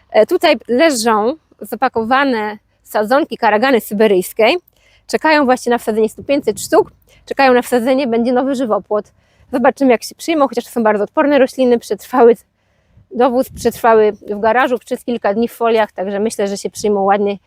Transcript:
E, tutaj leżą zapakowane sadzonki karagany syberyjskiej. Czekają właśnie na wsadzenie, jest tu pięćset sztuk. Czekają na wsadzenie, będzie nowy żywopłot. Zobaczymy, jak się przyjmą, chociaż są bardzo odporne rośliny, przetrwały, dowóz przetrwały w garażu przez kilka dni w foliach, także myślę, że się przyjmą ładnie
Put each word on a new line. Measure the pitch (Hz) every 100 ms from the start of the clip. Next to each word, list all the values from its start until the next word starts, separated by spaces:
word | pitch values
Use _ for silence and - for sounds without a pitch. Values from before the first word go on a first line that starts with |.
| _
E, | 214 214
tutaj | 349 330 254 -
leżą | 247 330 247 233 214 220 320 _ -
zapakowane | 214 220 254 233 220 262 277 233 214 - _ _
sadzonki | - 240 214 269 330 226
karagany | 220 208 262 247
syberyjskiej. | - 202 196 185 - - 220 359 _ _ _ _ -
Czekają | 233 311 302
właśnie | 254 247 240
na | 233
wsadzenie, | - 220
jest | 220 -
tu |
pięćset | - 277 - 202
sztuk. | - 320 359 _ _ _ -
Czekają | - 269
na | 247
wsadzenie, | - 247 233 262 285
będzie | 233 240
nowy | 247 269
żywopłot. | 254 240 208 - 208 - _ _ _ -
Zobaczymy, | 254 247 - 269
jak | 220
się | -
przyjmą, | - - 320 277
chociaż | 240 -
są | 247
bardzo | 220 208
odporne | 214 311 294 285
rośliny, | 262 - 247 233
przetrwały, | - 202 - 247 233 - _ _ _ _ _ _ -
dowóz | 233 254 247 262
przetrwały | - 233 - 240 220 208
w | 202 - 208
garażu | 220 240 269 240
przez | - 247
kilka | - 226 208
dni | 202 233
w |
foliach, | - 233 226 208
także | - 190 202
myślę, | 226 - 202
że | 202
się | 208
przyjmą | - 208 202
ładnie | 196 202 202 202